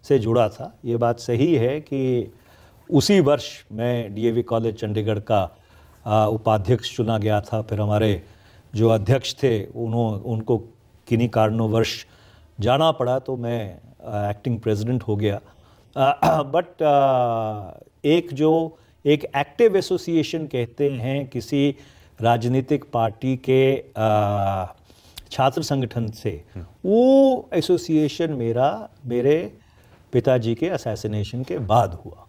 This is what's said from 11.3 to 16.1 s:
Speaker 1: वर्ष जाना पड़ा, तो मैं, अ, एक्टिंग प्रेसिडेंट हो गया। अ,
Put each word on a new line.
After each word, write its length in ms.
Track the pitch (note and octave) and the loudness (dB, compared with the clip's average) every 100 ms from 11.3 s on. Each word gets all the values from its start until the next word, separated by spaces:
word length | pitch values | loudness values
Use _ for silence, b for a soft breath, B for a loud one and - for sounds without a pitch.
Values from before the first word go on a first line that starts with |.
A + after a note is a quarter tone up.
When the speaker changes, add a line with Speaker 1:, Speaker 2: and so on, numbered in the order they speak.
| A2+ A2 A2+ A2+ | 2 2 2 0
Speaker 1:
वर्ष 360 | A2+ D3 - - b b b b - | 0 0 -4 -14 b b b b -6
जाना 300 | G#2+ C3+ D#3+ | 0 2 2
पड़ा, 280 | D3+ B2 C3 | 0 -2 -2
तो 180 | B2+ C3 | -4 -6
मैं, 420 | A#2 A#2 G#2 E2+ - _ | -4 -6 -8 -14 -20 _
अ, 260 | - G#2+ G#2 | -10 -6 -4
एक्टिंग 300 | G#2 C3+ A2+ | -4 -4 -4
प्रेसिडेंट 420 | A2 G#2 A2 B2+ | -2 -2 -2 -4
हो 140 | - G#2 | -2 -2
गया। 240 | G#2 G2+ b b b b b - | -2 -2 b b b b b 0
अ, 460 | C3+ | 0